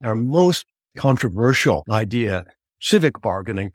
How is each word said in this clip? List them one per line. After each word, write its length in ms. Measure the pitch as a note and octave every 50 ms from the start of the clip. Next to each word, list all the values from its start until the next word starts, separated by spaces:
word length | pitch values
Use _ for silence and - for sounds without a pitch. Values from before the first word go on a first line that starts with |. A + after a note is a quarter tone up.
| B2+
our 100 | A2+ A2
most 520 | A2+ A#2+ B2+ C#3+ E3+ F3+ F3+ E3 - - _ _ _ _ _ _
controversial 880 | - - C3+ C3 - - A2+ F2 G2+ A#2 B2+ C3+ - - D3 F#2 D2 - A2+
idea, 540 | G#2+ A2 A2+ G2+ A2+ A#2+ A#2 G#2 F#2+ F2+ F2+ - _ _ _ _ _ _
civic 400 | - - G#3+ G#3 D#3+ D3 - -
bargaining 500 | - G#2+ F2+ F#2+ F#2+ A2+ G#2+ F#2+ G2 G2 -